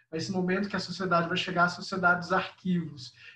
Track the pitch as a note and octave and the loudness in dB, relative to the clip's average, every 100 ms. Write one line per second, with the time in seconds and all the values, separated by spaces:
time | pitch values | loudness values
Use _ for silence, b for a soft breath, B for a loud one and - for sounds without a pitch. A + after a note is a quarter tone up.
0 | b D#3+ D#3+ F#3 F3+ G3 G3+ F#3 - F3+ | b -6 -2 0 0 0 0 -4 -4 -4
1 | F#3 E3+ E3 F3+ F#3 E3+ F3 - - F#3+ | 0 2 2 -2 0 2 2 2 -6 0
2 | F3 F3+ E3+ F#3 - - F#3 F3 D3+ C#3 | 2 2 2 0 0 -6 0 0 0 -8
3 | - B B | -16 B B